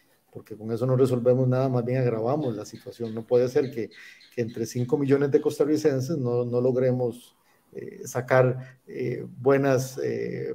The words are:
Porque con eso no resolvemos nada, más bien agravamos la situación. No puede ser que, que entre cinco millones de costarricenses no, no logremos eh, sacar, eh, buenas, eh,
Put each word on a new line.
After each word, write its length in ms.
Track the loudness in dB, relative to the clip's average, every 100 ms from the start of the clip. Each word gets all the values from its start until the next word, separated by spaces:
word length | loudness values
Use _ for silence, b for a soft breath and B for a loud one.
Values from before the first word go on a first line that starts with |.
| b b _
Porque 240 | -20 -16 -12
con 140 | -6
eso 160 | -2 2
no 80 |
resolvemos 540 | 4 4 4 4 4 4
nada, 200 | 2 2
más 160 | 0
bien 140 | 0 0
agravamos 560 | 0 0 0 -2 -2
la 100 | -6
situación. 480 | -10 -16 -16 -10 -8
No 140 | -8 2
puede 220 | 2 4
ser 240 | 0 -2
que, 180 | -4 -10 B B B B
que 100 | -6
entre 240 | -6 -6 -6
cinco 300 | -4 -2 0
millones 360 | 2 2 4
de 80 | 2
costarricenses 760 | 2 0 2 2 2 0 -2 -2
no, 280 | -2 -2
no 160 | 0 0
logremos 760 | 2 2 2 0 -2 -6 -16 _ _ _ _
eh, 300 | -16 -14 -14
sacar, 720 | -8 -6 2 4 4 2 -8 -18 -14
eh, 380 | -8 -6 -6 -8 -2
buenas, 580 | 2 4 4 2 0 -4
eh, 560 | -4 -4 -6 -6 -8